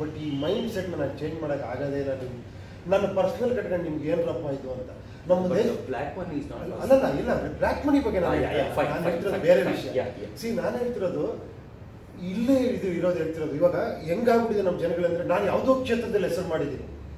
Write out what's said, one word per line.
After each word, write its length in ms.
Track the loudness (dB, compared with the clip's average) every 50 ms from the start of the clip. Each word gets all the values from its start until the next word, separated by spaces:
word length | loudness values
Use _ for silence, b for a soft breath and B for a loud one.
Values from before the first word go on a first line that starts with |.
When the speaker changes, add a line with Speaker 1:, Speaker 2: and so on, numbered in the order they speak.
Speaker 1:
but 180 | -6 -6 -6 -6
ಈ 240 | -4 -4 -2 -2 0
ಮೈಂಡ್ 300 | 0 0 0 -2 -2 -4
ಸೆಟ್ನ 220 | -4 -4 -4 -4
ನಾನು 240 | -2 -4 -4 -4 -4
change 240 | -6 -6 -6 -4 -4
ಮಾಡೋಕೆ 200 | -4 -2 -4 -4
ಆಗೋದೇ 380 | -6 -6 -4 -4 -2 -2 -2
ಇಲ್ಲ. 140 | -2 -2 -4
ನೀವು 760 | -4 -6 -8 -10 -10 -12 -14 -14 -14 -14 -14 -16 -12 -2 0
ನನ್ನ 260 | 2 2 2 2 2
personal 400 | 2 2 2 0 0 0 0 0
ಕಟ್ಕೊಂಡು 280 | 0 0 0 -2 -2 0
ನಿಮ್ಗೆ 240 | -2 -4 -2 0 0
ಏನ್ರಪ್ಪ 200 | 0 2 0 0
ಇದು?" 440 | -2 -2 -4 -4 -4 -4 -6 -8 -8
ಅಂತ. 180 | -8 -8 -10 -12 -14 B B B B B 2
ನಮ್ಮ 180 | 4 4 4
Speaker 2:
But 100 | 2 2
Speaker 1:
ದೇಶ 100 | 4 2
Speaker 2:
the 80 | 2 0
black 460 | -2 -4 -6 -4 -4 -4 -6 -6 -8
money 220 | -8 -6 -6 -6 -6
is 100 | -6 -8
not 100 | -8 -8
Speaker 1:
ಅಲ್ಲ, 120 | -8 -6
ಅಲ್ಲ, 440 | -6 4 6 6 6 6 4 0 0
ಇಲ್ಲ, 340 | 0 0 0 0 -2 -4 -2
Black 340 | -2 0 0 0 0 2
money 140 | 4 4 4
ಬಗ್ಗೆ 200 | 4 2 2 2
ನಾನು 140 | 2 2 2
Speaker 2:
Ah, 60 | 2
yeah, 120 | 2 2 2
Speaker 1:
ಹೇಳ್ತಾ 120 | 0 0
Speaker 2:
yeah, 120 | 0 0
fine, 120 | 0 0 0
Speaker 1:
ನಾನು 120 | 0 0
Speaker 2:
fine, 100 | 0 0
Speaker 1:
ಹೇಳ್ತಿರೋದು 260 | 0 0 0 0 -2
Speaker 2:
fine, 120 | 2 6 8
Speaker 1:
ಬೇರೆ 120 | 8 8
Speaker 2:
fine, 160 | 6 4 0
Speaker 1:
ವಿಷಯ. 140 | -2 -4 -2
Speaker 2:
yeah, 120 | -2 -2 -2
yeah. 400 | -2 -4 -8 -10 -12 -10 -8 -6
Speaker 1:
See, 200 | -4 -2 -2 -2
ನಾನು 160 | -2 -2 -2
ಹೇಳ್ತಿರೋದು 760 | -2 -2 -2 -2 -2 -2 0 -2 -2 -2 -4 -6 -10 -14 -16 -16 -18 -18 -18 -18 -18 -18 -18 -18 -18 -18 -14 -10 -8 -6
ಇಲ್ಲೇ 240 | -2 0 4 4 4
ಇದು 320 | 4 4 2 0 0 0
ಇರೋದು 300 | -2 0 2 2 2 2
ಹೇಳ್ತಿರೋದು. 380 | 2 0 -2 -2 -2 -4 -4 0
ಇವಾಗ 480 | 2 4 4 4 2 0 -2 -2 -4 -2
ಹೆಂಗಾಗ್ಬಿಟ್ಟಿದೆ 600 | -2 0 2 4 6 6 6 6 4 2 2 2
ನಮ್ಮ 160 | 2 0 0
ಜನಗಳಂದ್ರೆ, 460 | 0 0 0 2 2 2 0 0 0
ನಾನು 220 | 2 2 2 2
ಯಾವುದೋ 280 | 2 2 2 4 4 4
ಕ್ಷೇತ್ರದಲ್ಲಿ 540 | 4 2 0 0 0 0 0 0 0 0 0
ಹೆಸರು 200 | 0 -2 -2 -2
ಮಾಡಿದ್ದೀನಿ 340 | -2 -2 -2 -2 -4 -6 -10 -12 -12 -14 -14 -14 -14